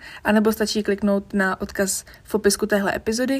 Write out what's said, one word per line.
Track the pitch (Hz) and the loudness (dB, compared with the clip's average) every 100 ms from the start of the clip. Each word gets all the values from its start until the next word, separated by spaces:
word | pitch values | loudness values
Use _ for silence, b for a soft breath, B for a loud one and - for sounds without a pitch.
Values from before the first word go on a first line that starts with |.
| B B | B B
anebo | - 214 214 | 2 4 4
stačí | 214 214 214 | 2 0 -2
kliknout | 202 196 208 101 - | -2 0 0 0 0
na | 101 95 92 | 0 0 -2
odkaz | - - 190 - B B | -4 -2 -2 -4 B B
v | - | -4
popisku | 214 208 202 214 | 0 2 2 0
téhle | 208 196 - | 0 0 -2
epizody, | - 226 254 269 | -4 -2 -2 -2